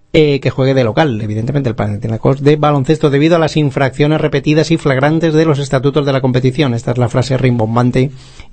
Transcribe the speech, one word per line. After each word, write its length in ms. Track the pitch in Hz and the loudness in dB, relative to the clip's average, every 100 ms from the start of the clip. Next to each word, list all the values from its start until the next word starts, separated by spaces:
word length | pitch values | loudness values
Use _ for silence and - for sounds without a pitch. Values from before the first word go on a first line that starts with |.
| _ | _
eh, 260 | 165 147 139 | 2 2 2
que 100 | 135 | -2
juegue 220 | - 131 | 0 0
de 80 | 135 | 2
local, 360 | 117 143 160 107 | 0 0 0 -2
evidentemente, 480 | 107 107 117 143 127 | -4 -4 -4 -2 -2
el 80 | 107 | -2
Panathinaikos 680 | 107 104 113 113 131 139 | -4 -4 -4 -2 -2 2
de 140 | 139 151 | 2 2
baloncesto, 540 | 151 147 131 156 151 | 2 0 0 0 0
debido 260 | 139 160 170 | 2 2 2
a 20 | |
las 180 | 151 156 | 2 0
infracciones 640 | 143 139 131 127 147 156 | -2 0 -2 0 0 0
repetidas 520 | 151 147 147 156 151 | 0 -2 0 0 2
y 40 | 160 | 0
flagrantes 580 | 147 131 147 160 165 | 0 0 2 2 2
de 100 | 151 | 2
los 160 | 160 139 | 2 0
estatutos 440 | 139 135 139 135 | -2 -2 0 0
de 80 | 139 | 0
la 80 | 135 | 0
competición. 520 | 131 127 131 127 139 | 0 0 0 0 -2
Esta 160 | 117 - | -2 -4
es 80 | 123 | -2
la 100 | 120 | 0
frase 260 | 131 123 127 | 0 0 0
rimbombante 760 | 123 120 110 120 123 127 139 - - - - | 0 0 0 0 0 0 -2 -6 -20 -20 -12